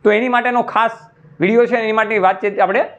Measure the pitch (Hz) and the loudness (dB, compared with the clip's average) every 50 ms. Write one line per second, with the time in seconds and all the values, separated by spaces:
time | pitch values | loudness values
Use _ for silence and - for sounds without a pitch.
0 | _ 208 208 214 240 254 247 240 240 247 247 240 233 233 - 240 226 226 226 - | _ 2 2 2 0 0 -2 0 -2 0 -2 -2 -4 -2 -2 -2 -2 -2 -4 -8
1 | - _ _ _ _ - - _ 151 190 220 233 240 202 226 240 220 220 220 220 | -20 _ _ _ _ -20 -6 _ -2 2 2 2 2 2 0 -2 -2 -2 0 0
2 | 220 208 220 208 185 185 190 190 - 208 196 196 196 180 196 240 320 - - | 0 0 0 0 2 0 0 0 -4 -4 0 0 0 0 2 -2 -2 -2 -6